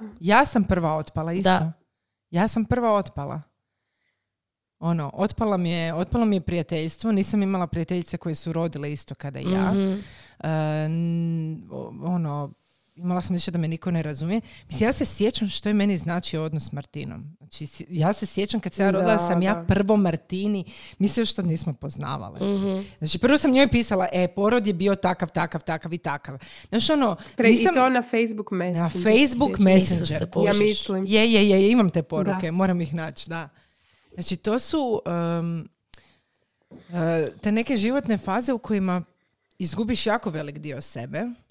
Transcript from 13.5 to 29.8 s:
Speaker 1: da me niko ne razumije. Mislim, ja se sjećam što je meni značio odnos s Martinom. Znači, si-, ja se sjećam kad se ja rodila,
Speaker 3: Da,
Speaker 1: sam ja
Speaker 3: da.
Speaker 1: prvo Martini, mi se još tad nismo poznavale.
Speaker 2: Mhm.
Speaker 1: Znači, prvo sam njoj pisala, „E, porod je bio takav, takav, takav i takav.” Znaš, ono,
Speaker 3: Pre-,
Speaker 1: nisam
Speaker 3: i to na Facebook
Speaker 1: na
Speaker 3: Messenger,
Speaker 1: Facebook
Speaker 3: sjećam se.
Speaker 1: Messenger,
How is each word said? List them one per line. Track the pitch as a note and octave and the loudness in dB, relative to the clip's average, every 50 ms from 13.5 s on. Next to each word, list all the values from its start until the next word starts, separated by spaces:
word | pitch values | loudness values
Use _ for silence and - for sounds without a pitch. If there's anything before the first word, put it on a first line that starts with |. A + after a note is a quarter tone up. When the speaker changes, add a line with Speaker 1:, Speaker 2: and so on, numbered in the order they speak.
Speaker 1:
da | E3+ E3+ | -2 -2
me | D#3+ D#3 | -2 -2
niko | D#3+ E3 - F3+ | -4 -4 -4 -2
ne | E3+ E3 | -2 -2
razumije. | D#3 D3+ D3+ C3 D#3 E3+ G3+ A#3 - - - - - | -2 -4 -6 -6 -4 -2 -2 -2 -4 -6 -16 -20 -16
Mislim, | - D#3+ - G#3+ A#3 | -8 -2 0 0 2
ja | |
se | C#4 - C4+ | 2 0 -2
sjećam | - - - G3+ A#3 - - A3 G3 | -2 0 0 0 0 0 0 -2 -2
što | - - - G#3 | -4 -2 -2 0
je | G#3+ | 2
meni | G#3 G3 G#3 G3 | 2 2 2 2
značio | E3 - D#3+ E3+ F3+ - - - D#3 D#3 | 0 -2 -2 -4 -4 -4 -4 -4 -4 -4
odnos | D#3+ D#3 D3+ - | -2 -4 -6 -6
s | - | -6
Martinom. | - C#3+ C#3+ - - D3 C3+ C3+ - - C#3 D3 E3 _ | -10 -10 -12 -12 -12 -12 -10 -10 -10 -12 -14 -16 -18 _
Znači, | D3 D3 - - D3+ | -20 -18 -14 -14 -14
si-, | C#3 - - E3 - | -12 -14 -14 -12 -6
ja | F#3 D#3 D#3 F3+ | -2 2 2 2
se | G#3+ - G#3+ | 2 0 -4
sjećam | - - F#3+ G3+ - - G#3+ | -6 -4 -4 -4 -2 -2 -4
kad | - F#3 | -4 -4
se | - - | -2 0
ja | G3 G3 | 2 2
rodila, | F#3+ F#3+ F#3 E3+ | 4 4 4 4
Speaker 3:
Da, | E3 E3+ | 4 2
Speaker 1:
sam | E3+ F3 F3+ E3+ | 2 2 2 2
ja | F#3 F#3+ F3+ | 2 0 0
Speaker 3:
da. | E3+ E3+ | 0 0
Speaker 1:
prvo | F3 F#3+ G3 G3+ G3 A3 | 2 2 2 4 4 4
Martini, | G#3 G3 F3 D#3+ D#3 _ - F3+ F#3 G3+ G#3 G#3 G3 E3+ - - - - - - - | 4 4 2 0 -2 _ -8 -6 -4 -2 -2 -2 -4 -4 -8 -14 -20 -20 -12 -4 0
mi | F#3 G3+ | 0 0
se | D3 A#3+ | 2 0
još | A3+ G#3+ - | 0 -2 -2
tad | - F3+ | -2 -2
nismo | F3 D#3 E3 - D#3+ | -2 -2 -2 -2 -6
poznavale. | D3 - - C#3 B2 C3 D3 C3+ C3+ C#3+ F#2+ - - - - - | -6 -6 -8 -12 -10 -8 -8 -6 -6 -8 -8 -10 -8 -4 -2 -2
Speaker 2:
Mhm. | G3+ G3 G3 G3 F#3+ F#3+ G3+ - - - | -2 0 0 -2 -2 -4 -6 -10 -12 -8
Speaker 1:
Znači, | D#3 D#3 F3+ E3+ | -4 -4 -2 2
prvo | - C4 D4 C#4+ | 2 4 4 4
sam | - C#4+ | 4 4
njoj | B3+ C4 C#4+ A#3+ | 4 4 4 4
pisala, | - A#3+ A3+ - G#3 F#3 F#3 - | 4 2 2 2 0 0 0 0
„E, | - F3+ F3+ F3+ | 0 0 0 0
porod | - G3+ G3+ G#3+ A#3 B3 G#3 | 0 0 2 2 2 2 0
je | G#3 F#3+ | 0 -2
bio | E3 F#3+ G3+ G3 | 0 2 0 0
takav, | F#3+ - F3+ F3+ - F3+ D#3+ | 2 0 -2 -2 -2 -4 -4
takav, | - G3+ F3+ - - D#3 | -2 -4 -4 -4 -6 -8
takav | - - D#3+ D#3+ - E3+ | -6 -6 -6 -6 -6 -8
i | E3+ F3 | -8 -8
takav.” | - D#3 C#3+ D3 - - C3+ C3 - - - - - - | -6 -6 -6 -8 -8 -12 -14 -14 -16 -18 -20 -20 -8 -4
Znaš, | - A3+ - - | -2 0 2 2
ono, | D#4 D4 C4 A3 F3 - - - - | 2 4 2 2 0 -2 -8 -8 -2
Speaker 3:
Pre-, | - A#3 A3+ | 4 6 6
Speaker 1:
nisam | A3+ A#3+ - F#4 | 6 6 6 4
Speaker 3:
i | F4 | 4
to | C4 B3+ C4 | 4 4 4
na | C4 B3 | 2 0
Facebook | A#3+ - - A3+ A#3 A3 A3 G#3 G#3 - | -2 0 0 0 0 0 -2 -6 -8 -4
Speaker 1:
na | G3+ F3+ | -4 -2
Speaker 3:
Messenger, | F3 F3+ F3 E3+ E3+ E3 - F3+ F3 | -2 -2 0 0 0 0 0 0 2
Speaker 1:
Facebook | A3 A3 A#3 G3 F#3+ - A#3+ C#4+ A#3 | 4 6 6 4 4 2 2 0 2
Speaker 3:
sjećam | F#3+ F#3+ | 4 6
se. | G3+ | 6
Speaker 1:
Messenger, | F#3 F#3+ F#3+ | 8 8 8